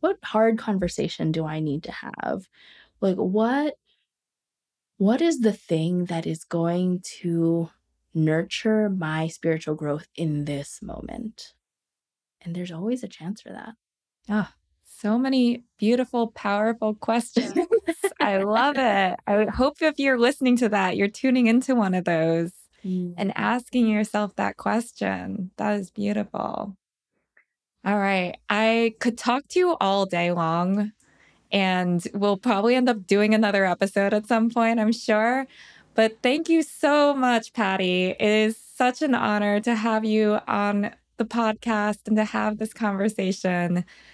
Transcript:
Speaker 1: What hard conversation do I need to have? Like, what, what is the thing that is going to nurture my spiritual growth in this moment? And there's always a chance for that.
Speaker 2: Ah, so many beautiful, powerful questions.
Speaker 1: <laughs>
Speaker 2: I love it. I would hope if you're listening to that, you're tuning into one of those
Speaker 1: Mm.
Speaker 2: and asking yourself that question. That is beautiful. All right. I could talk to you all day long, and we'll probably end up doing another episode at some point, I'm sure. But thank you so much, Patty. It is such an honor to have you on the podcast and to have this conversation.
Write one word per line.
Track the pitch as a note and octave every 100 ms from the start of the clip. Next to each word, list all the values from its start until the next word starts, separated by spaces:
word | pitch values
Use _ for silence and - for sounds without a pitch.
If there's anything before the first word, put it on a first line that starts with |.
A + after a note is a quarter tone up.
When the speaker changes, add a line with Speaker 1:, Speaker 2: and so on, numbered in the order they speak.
Speaker 1:
What | D#4+ G4+
hard | - A3 A3+ A3+
conversation | - G3 F3 - D3 - D#3+
do | D#3+ D#3
I | D#3
need | D#3 C#3+
to | -
have? | - - - - A2+ F#3 _ - - _ _
Like, | G3 F#3
what, | F#3 G3+ A3+ C4+ D4+ - _ _ _ _ _ _ _ _ _ _ _ -
what | G3 B3+
is | E4+ C#4
the | A3
thing | G3+ - D#3+ D#3+ F3+ F3
that | E3+ E3
is | D#3+
going | - E3+ E3 F3 F#3 F3+ - -
to | F3 E3+ E3 E3 E3 _ _ _ _
nurture | E3 D#3 D#3+ E3+ - A3 A3 G#3+
my | F#3+ D#3 D#3 D#3+
spiritual | - E3 D#3+ D#3
growth | D#3 D3+ D3 -
in | - D#3+ D3
this | D3 C#3+ C#3+ -
moment? | G#3 - - - A3 - - _ _ _ _ _ _ _ _ _
And | F3
there's | F3 F3+
always | E3 G3+ B3
a | G3+
chance | - D#3+ G#3+
for | -
that. | - - A3+ _ _ _ _ -
Speaker 2:
Ah, | G#3 - _ _ _
so | _ - G#3 A3+
many | C4+ C4 A#3+ A#3+ - _
beautiful, | G#3+ A#3+ B3+ A#3+ A3+
powerful | - G#3 G3+ A3 A3+ G#3+
questions. | G#3+ - A#3 A#3 - B3 - F4 A4+ -
Speaker 1:
<laughs> | E4 G4 -
Speaker 2:
I | G#3 G3
love | G3+ A3 C4+ C#4+
it. | B3+ G3 F#3 - -
I | G3+
would | G#3+
hope | G#3+ C4 D4
if | D#4+ D4
you're | C#4 B3+
listening | A#3 - B3+ B3
to | A#3+
that, | G3+ F#3+ G3
you're | G3+
tuning | - C4+ B3+ A#3
into | A#3 B3+
one | B3 G3
of | F#3
those | F3 E3 E3 E3 E3+ - - _
Speaker 1:
Mm. | F#3 F#3 F3+ F3
Speaker 2:
and | G3 -
asking | G#3 A#3+ A#3+ B3+ A3+
yourself | G#3+ G#3+ G#3 G#3 -
that | G3+ -
question. | - G#3+ A#3 - G3 - F3+ G3 F#3 -
That | G#3 G#3
is | F#3
beautiful. | - G3+ G#3 G#3 - - - G3+ F#3+ _ _ _ _ _ _ _ _ _ _
All | F#3+ G#3
right. | G3 F#3+ F3+ - -
I | G#3 A3 A3+ A3+ A3
could | A#3+ A#3+
talk | - B3+ -
to | F4+
you | F4+ -
all | G3 G3 G3
day | F3 F3
long, | F3 D#3+ E3+ F3+ G3 G#3 - _ _ _ _ _
and | G3+ F#3+ F#3 F3+ F3 -
we'll | G3+ G3+ G3
probably | B3 G3+ A3+ B3+
end | B3
up | A3 F#3
doing | G3 G#3
another | G#3+ G#3+ G3+
episode | F#3+ F3 G3 G3+ G3
at | G#3+ G#3+
some | A3+ A#3
point, | A#3+ A3+ A#3
I'm | G#3+
sure. | A#3 - G#3+ A3+ B3+ C4+ - - - _
But | - A3 A3
thank | B3 D4 E4
you | E4
so | D4+ - D4 D4 C#4+
much, | C#4 B3+ A#3 A3+
Patty. | - G3 F#3+ F#3 F3+ F#3
It | -
is | G#3 G#3+ G#3+ A3
such | - - B3+ B3+
an | D4+ B3
honor | A3 G#3 G#3 G#3
to | G#3+
have | A3+ A3+ A3
you | A3 G#3+ G#3+ G#3 -
on | G#3 G3+ G3+ G3+ - _ -
the |
podcast | A3+ A3+ A3+ A3 A#3+ G#3+ G#3 G#3+ -
and | G#3+
to |
have | G#3+ A3 G#3+ G#3+
this | A3
conversation. | - A3 G3 G#3 G#3 F#3+ G3 F#3+ F3+ F3 F3 F3 - -